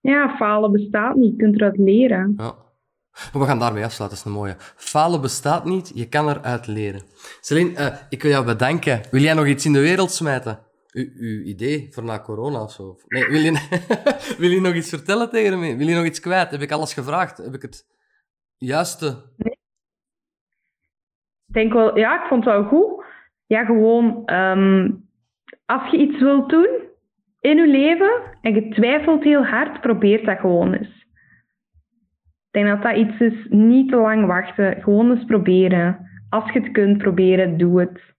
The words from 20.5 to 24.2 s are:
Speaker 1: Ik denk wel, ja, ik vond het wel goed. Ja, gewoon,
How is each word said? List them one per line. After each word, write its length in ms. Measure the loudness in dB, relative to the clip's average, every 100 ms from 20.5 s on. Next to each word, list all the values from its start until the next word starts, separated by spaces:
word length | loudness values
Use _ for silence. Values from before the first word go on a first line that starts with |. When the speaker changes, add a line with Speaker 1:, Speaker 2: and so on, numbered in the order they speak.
| _ _ _ _ _ _ _ _ _ _
Speaker 1:
Ik 80 |
denk 180 | -2 0
wel, 260 | 2 2 2
ja, 240 | 0 0
ik 60 | 0
vond 160 | 0
het 100 | 2
wel 100 | 2
goed. 400 | 2 2 2 -2 -16 -20 _ _ _
Ja, 180 | -2
gewoon, 640 | 2 2 4 4 2 0